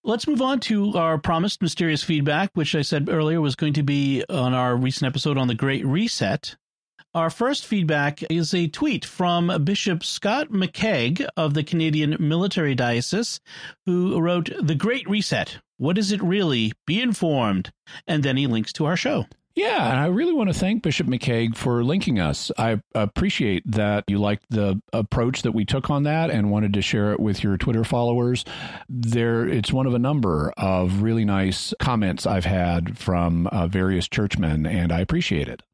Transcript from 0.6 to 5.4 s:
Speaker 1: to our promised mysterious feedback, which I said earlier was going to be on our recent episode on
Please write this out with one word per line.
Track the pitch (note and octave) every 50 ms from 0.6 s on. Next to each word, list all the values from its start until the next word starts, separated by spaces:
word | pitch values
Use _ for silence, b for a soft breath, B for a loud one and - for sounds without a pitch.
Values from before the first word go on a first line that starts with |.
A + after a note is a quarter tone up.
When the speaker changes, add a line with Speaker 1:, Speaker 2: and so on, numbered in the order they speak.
Speaker 1:
to | - - A3 G3+ G3+ G#3 G3+ F#3
our | E3 E3 D#3+
promised | D3+ - - E3+ E3 F3+ G#3 - -
mysterious | F#3+ D#3+ - - F3 E3 D#3 D3
feedback, | - - E3 D3+ C#3+ D3 D3 D#3 G3 G3+ _
which | F3+ D3+ - -
I | D#3+
said | C#3 - D#3+ D3 C#3+ -
earlier | E3 D#3+ D3+ D3+ E3 E3+
was | D#3 C#3+ B2+
going | - G3+ G3+ C#3+
to | D#3+ D3
be | C#3 C#3+ C#3+ C#3 C#3 C#3 B2+ - -
on | - D3 B2+ B2+
our | B2+ B2+ B2+ B2 B2
recent | A#2+ B2+ C3 C3 - C#3+
episode | C3 B2+ C3+ - D3+ C#3+
on | C3+